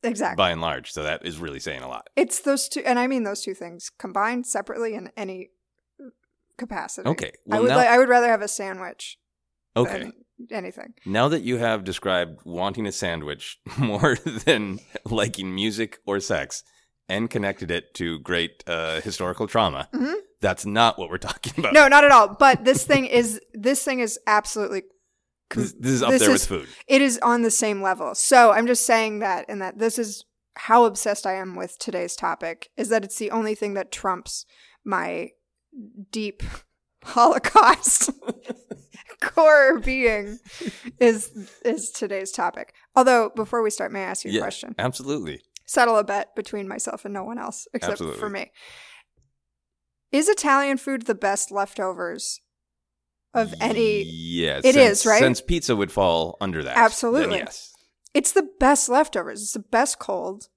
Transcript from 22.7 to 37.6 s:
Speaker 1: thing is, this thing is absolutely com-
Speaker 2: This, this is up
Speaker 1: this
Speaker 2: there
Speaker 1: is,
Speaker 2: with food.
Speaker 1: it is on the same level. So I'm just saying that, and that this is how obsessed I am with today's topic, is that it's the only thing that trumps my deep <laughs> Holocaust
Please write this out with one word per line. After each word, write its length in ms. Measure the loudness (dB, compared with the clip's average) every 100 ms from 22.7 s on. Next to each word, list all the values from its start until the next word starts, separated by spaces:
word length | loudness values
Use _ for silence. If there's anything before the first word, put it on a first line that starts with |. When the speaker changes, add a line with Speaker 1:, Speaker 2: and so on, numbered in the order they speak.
| 2
Speaker 1:
thing 220 | 2 2 4
is, 340 | 2 2 -4 _
this 300 | -4 0 0
thing 160 | -2 -2
is 200 | -4 -4 0
absolutely 580 | 0 0 -6 -4 -6 -10 _ _ _ _ _ _
com- 100 | -6
Speaker 2:
This, 100 | -6 -4
this 120 | -2
is 120 | 0
up 60 | 4
Speaker 1:
this 120 | 4
Speaker 2:
there 100 | 6
Speaker 1:
is, 180 | 4 2
Speaker 2:
with 120 | -4
food. 60 | -8 -20 2
Speaker 1:
it 140 | 4
is 160 | 4 2
on 240 | 0 2
the 80 | 2
same 300 | 0 -2 -2
level. 320 | -2 -2 -4 -2
So 360 | 6 8 8
I'm 140 | 6 2
just 200 | 0 2
saying 320 | 2 2 -4
that, 260 | -4 -4 -6
and 140 | -8
that 160 | -10 -4
this 220 | -2 -2
is 260 | -6 -8 -18 _ _ -16
how 300 | 4 6 6
obsessed 420 | 2 -4 -4 -4
I 60 |
am 220 | -6 -8 -10
with 220 | -12 -10
today's 380 | -8 -6 -6 -6
topic, 540 | -6 -4 -8 -10 -16 -8
is 140 | 0
that 140 | 0
it's 140 | 0 -6
the 100 | -4
only 220 | -4 -4
thing 220 | -4 -4 -6
that 160 | -8
trumps 540 | -6 -4 -4 -6 -12 -12 _ _ _
my 460 | -6 -4 -4 -8 -10 _ _ _ _ -20 -20 -20 -12
deep 300 | -8 -8 -8 -12 -12 _
<laughs> 300 | _ _ _
Holocaust 1080 | -4 4 6 4 6 8